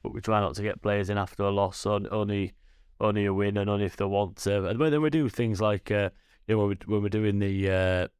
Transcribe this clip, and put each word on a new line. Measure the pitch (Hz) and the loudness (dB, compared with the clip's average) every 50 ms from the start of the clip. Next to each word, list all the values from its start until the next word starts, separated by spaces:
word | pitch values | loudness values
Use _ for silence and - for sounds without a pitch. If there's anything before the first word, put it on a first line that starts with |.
| - | -10
but | - - | -10 -8
we | - | -6
try | 98 - 110 107 | -2 0 2 2
not | 101 82 69 | 2 0 -2
to | - 101 | -2 -4
get | 107 - - - | -4 -4 -2 -2
players | 104 101 101 98 92 | 0 0 0 0 0
in | 101 | -2
after | 101 98 - - - 101 | -2 -2 -4 -4 -2 -2
a | 98 | 0
loss, | 98 101 98 92 92 - - | 2 2 0 0 -2 -4 -2
on, | 101 104 101 101 - | 0 0 0 -2 -2
only, | - 107 104 101 104 101 98 90 - - - - - - - - - - | -2 -2 -2 0 0 -2 -2 -4 -6 -12 -20 -20 -20 -20 -20 -20 -6 -2
only | 107 107 104 104 101 | 0 0 2 2 2
a | 101 98 | 2 2
win, | 98 101 101 101 | 2 0 0 0
and | 104 101 101 | 0 0 0
only | 101 101 104 | 0 0 0
if | 95 - | -2 -2
they | - 101 | -2 -2
want | 98 98 101 104 90 - | 0 0 0 0 -2 -4
to. | - - 98 101 101 95 | -6 -2 -2 0 0 0
And | 90 107 117 | -2 -2 0
then | 151 156 147 151 | 0 2 2 2
we | 156 156 | 2 2
do | 143 160 147 117 | 2 2 0 0
things | - - 120 113 107 98 | 0 -2 -2 0 0 0
like, | 110 107 104 98 - - | 0 0 0 0 -2 -2
uh, | 110 104 101 92 - - _ _ _ _ _ - | 0 0 0 0 -2 -8 _ _ _ _ _ -2
you | 110 | 0
know, | 110 104 | 2 2
when, | 101 | 2
we, | 101 92 - | 0 -2 -4
when | - 107 104 101 | -2 -2 0 0
we're | 101 | 0
doing | 98 107 107 104 101 101 | 0 0 2 2 2 2
the, | 101 101 98 98 98 95 | 0 0 0 0 0 2
uh, | 95 92 95 92 92 92 90 - - _ | 2 2 2 2 2 2 0 -2 -6 _